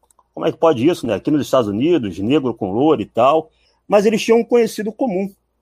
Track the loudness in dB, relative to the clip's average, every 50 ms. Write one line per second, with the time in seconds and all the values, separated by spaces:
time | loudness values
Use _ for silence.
0 | _ _ _ _ _ _ -12 -6 -6 -6 -2 2 2 2 2 4 2 0 0 0
1 | -2 -4 -4 -4 -2 -2 -2 -2 -2 0 0 0 0 0 -2 -2 0 0 0 0
2 | -2 -4 -8 -6 -2 0 0 0 0 -2 -4 -4 -6 -4 -2 0 2 2 2 0
3 | -2 -4 -2 0 2 2 2 0 -2 -4 _ _ _ _ _ _ _ 0 2 2
4 | 4 4 2 0 0 2 2 2 2 2 2 2 2 0 -2 -6 -8 -8 -6 -4
5 | -4 -4 -2 -2 -4 -6 -8 _ _ _ _ _